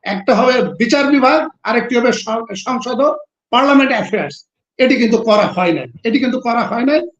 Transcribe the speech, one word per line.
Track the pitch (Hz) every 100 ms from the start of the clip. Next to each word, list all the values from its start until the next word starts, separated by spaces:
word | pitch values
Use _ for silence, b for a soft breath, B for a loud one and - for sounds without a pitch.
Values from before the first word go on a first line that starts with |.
একটা | - 196 - 220
হবে | 254 247 196 147
বিচার | 233 285 277
বিভাগ, | 285 254 311 311 _
আরেকটি | 202 233 - 240
হবে | 240
সং-, | 196 220 226 226 190
সংসদ | - 254 247 240
ও | 294 302 - _ _
পার্লামেন্ট | 240 277 277 262
অ্যাফেয়ার্স। | 233 - 196 143 - _ _ _ -
এটি | 254 254
কিন্তু | 233 226
করা | 226 208 190
হয় | 180 180
নাই, | 156 123 -
এটি | 226 269
কিন্তু | 247 254
করা | 240 233
হয় | 226 233 262
নাই। | 311 349